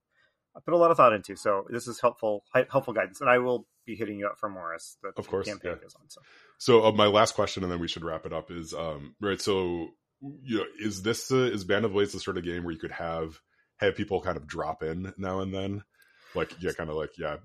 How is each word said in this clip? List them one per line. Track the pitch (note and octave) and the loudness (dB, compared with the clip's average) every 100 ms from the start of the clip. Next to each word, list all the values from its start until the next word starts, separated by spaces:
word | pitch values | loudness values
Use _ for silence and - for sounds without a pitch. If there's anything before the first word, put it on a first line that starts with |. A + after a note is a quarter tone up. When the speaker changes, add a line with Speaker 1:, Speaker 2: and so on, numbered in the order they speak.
| _ _ _ _ _ - | _ _ _ _ _ -12
Speaker 1:
I | |
put | - | 0
a | E3+ | 6
lot | E3 | 6
of | D#3+ | 8
thought | B2+ | 8
into. | G#2 F2+ F#2+ | 6 -2 -4
So | A2 G2 - | 0 0 0
this | A#2 A#2+ | -6 -8
is | A#2 | 0
helpful, | A#2+ - A2 G#2 - | 0 2 -2 -2 0
hi-, | B2+ B2+ | 0 2
helpful | C3+ C3 G#2+ | 0 0 -2
guidance. | F#2+ - | -2 0
And | C3+ | 4
I | B2 | 4
will | B2 A#2+ - _ - | 4 -2 -4 _ -14
be | A2 | -8
hitting | G#2 G2+ | -8 -4
you | G2+ | -6
up | - | -6
for | G#2+ | -8
more | F#2 E2+ | -8 -10
as | E2 - - | -10 -14 -16
the | G2 G2+ | -12 -12
Speaker 2:
Of | G2+ | -6
course, | F#2+ F#2+ | -4 -4
Speaker 1:
campaign | G2 F2+ E2 | -8 -8 -10
Speaker 2:
yeah. | |
Speaker 1:
goes | - - | -14 -20
on. | - | -20
So, | - _ - _ - | -20 _ -20 _ -2
Speaker 2:
So, | - A#2 | 6 6
uh, | A2 | 8
my | G#2 G#2 | 6 6
last | G#2 A2 - | 6 4 2
question, | G2 - | -2 -2
and | F#2 | -4
then | F2 | -4
we | E2+ | -6
should | F2 | -6
wrap | E2 D#2+ D#2+ | -8 -8 -6
it | |
up, | D#2+ - | -8 -8
is, | F2 D#2 | -10 -10
um, | D2+ E2 D2 C#2+ - | -8 -6 -8 -12 -6
right, | G2+ F#2 | -4 -2
so, | - F#2+ F2+ F2 D#2 _ _ _ C#3 D3+ | 0 0 0 -4 -8 _ _ _ -18 -14
you | C3+ G#2+ | -4 -2
know, | - - | -2 -6
is | G#2+ F#2+ | -6 -4
this, | G2+ A#2 - | -2 -2 0
uh, | C3 | 2
is | B2 G2+ | 2 0
Band | F2+ G2+ A2 | 0 2 2
of | |
Blades | G2 G2+ | 2 0
the | F#2+ | -2
sort | - F2+ | -8 -6
of | |
game | E2+ F2 | -6 -6
where | F2 | -6
you | D#2+ | -8
could | E2 | -10
have, | - E2+ E2 D#2+ D#2+ _ _ _ - | -8 -6 -4 -6 -10 _ _ _ -2
have | G#2 F#2 | 0 0
people | G2+ F#2 | -2 -2
kind | F#2 D#2+ | -2 -6
of | D2+ | -8
drop | E2 D#2 D#2 | -6 -6 -6
in | D#2 E2+ F#2+ F#2+ | -6 -6 -8 -8
now | F#2+ F#2+ | -6 -4
and | F#2+ | -4
then? | F#2+ G2 G2+ - _ _ _ - F2 | -4 -6 -8 -12 _ _ _ -8 -4
Like, | D#2+ - | -4 -4
yeah, | F2 | -6
kinda | D2+ D#2+ | -6 -6
like, | D#2 D2+ - | -6 -8 -6
yeah, | D#2 D2 | -8 -8